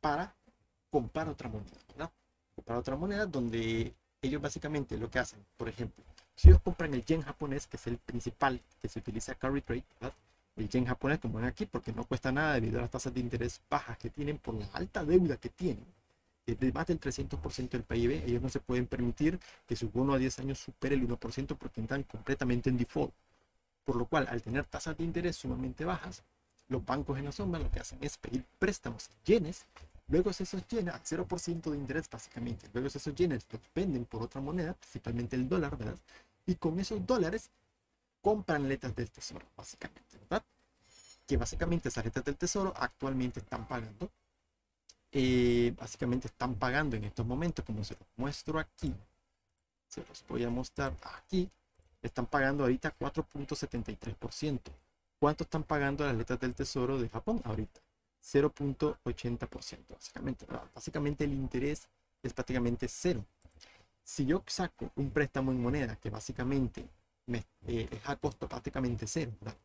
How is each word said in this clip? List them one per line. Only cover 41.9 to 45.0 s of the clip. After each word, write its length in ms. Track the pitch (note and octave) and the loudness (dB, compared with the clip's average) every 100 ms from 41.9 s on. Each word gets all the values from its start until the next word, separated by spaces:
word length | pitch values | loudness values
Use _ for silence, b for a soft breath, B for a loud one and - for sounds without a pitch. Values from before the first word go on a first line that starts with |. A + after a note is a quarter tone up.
| - | -2
letras 200 | A2+ C3 | -2 -2
del 120 | B2+ C#3+ | -4 -2
tesoro 380 | F3 G3+ F#3+ - | 0 2 0 0
actualmente 640 | B2 - C3+ C3 B2+ A#2 | -4 -2 -2 0 -2 -4
están 260 | - A#2 A2+ | -8 -8 -6
pagando, 440 | B2+ A2 G#2+ F#3+ _ _ _ _ _ _ _ _ - | -6 -6 -8 -10 _ _ _ _ _ _ _ _ -20